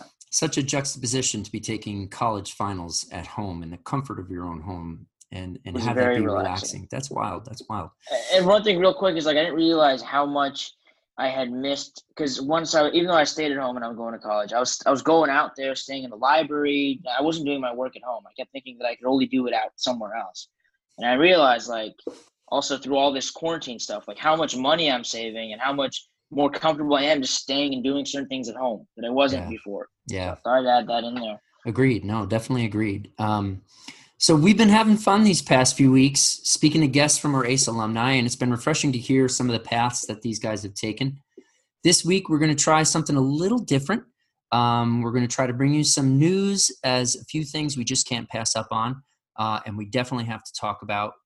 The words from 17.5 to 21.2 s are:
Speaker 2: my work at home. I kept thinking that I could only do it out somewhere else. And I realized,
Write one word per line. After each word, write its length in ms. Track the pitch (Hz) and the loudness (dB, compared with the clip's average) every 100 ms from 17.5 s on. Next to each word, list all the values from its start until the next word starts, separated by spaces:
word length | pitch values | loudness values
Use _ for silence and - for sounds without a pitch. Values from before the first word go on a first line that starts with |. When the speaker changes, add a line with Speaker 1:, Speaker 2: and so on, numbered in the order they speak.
| 143 | -4
Speaker 2:
my 120 | 127 | -4
work 220 | 120 127 - | -4 -8 -8
at 80 | |
home. 220 | 123 117 101 | -10 -10 -10
I 60 | |
kept 180 | - 127 | -14 -14
thinking 260 | 135 131 120 | -14 -16 -8
that 80 | 120 | -6
I 80 | 117 | -4
could 120 | 123 | 0
only 180 | 135 123 | 0 2
do 220 | 131 123 | 0 0
it 60 | |
out 180 | 113 110 - | -2 -4 -6
somewhere 380 | - 123 104 113 | -6 -6 -6 -10
else. 340 | 95 - - _ _ _ _ - | -10 -14 -20 _ _ _ _ -6
And 100 | 117 | 0
I 60 | |
realized, 560 | 127 | 4